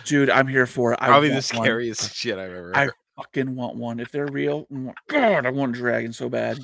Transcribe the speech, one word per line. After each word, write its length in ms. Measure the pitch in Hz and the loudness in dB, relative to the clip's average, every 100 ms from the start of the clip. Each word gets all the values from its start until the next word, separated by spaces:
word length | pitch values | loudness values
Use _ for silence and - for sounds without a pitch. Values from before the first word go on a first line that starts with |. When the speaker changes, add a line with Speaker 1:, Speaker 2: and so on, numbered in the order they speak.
Speaker 1:
Dude, 240 | - 147 135 | 0 2 4
I'm 160 | 127 135 | 4 4
here 200 | 131 123 | 4 2
for 260 | - 120 | 2 0
it. 60 | 117 | 2
I 60 | 117 | 4
Speaker 2:
probably 220 | 139 147 | 6 6
the 60 | 135 | 0
Speaker 1:
want 180 | 131 | -2
one. 100 | 117 | 0
Speaker 2:
scariest 500 | 117 117 120 107 - | 0 0 -2 -4 -6
<laughs> 20 | - | -6
shit 220 | 120 95 | -4 -4
I've 140 | 95 | -6
ever 240 | 90 87 110 | -10 -2 0
Speaker 1:
I 80 | |
Speaker 2:
heard. 80 | 139 - _ - | 0 -2 _ -18
Speaker 1:
fucking 380 | - 135 131 127 | -8 -4 -4 -4
want 200 | 120 - | -6 -6
one. 220 | 120 117 | -6 -6
If 140 | 117 | -6
they're 140 | 147 143 | -4 -4
real, 360 | 139 143 147 - | -2 -2 -2 -6
oh 40 | |
my 200 | 139 131 - - | -10 -10 -12 -2
God, 380 | 294 233 175 127 | 2 4 4 2
I 40 | |
want 240 | 135 135 | 0 -2
a 40 | 120 | 0
dragon 340 | 123 117 117 | 0 0 -2
so 160 | 113 123 | -6 -6
bad. 300 | 120 113 117 | -2 -2 -4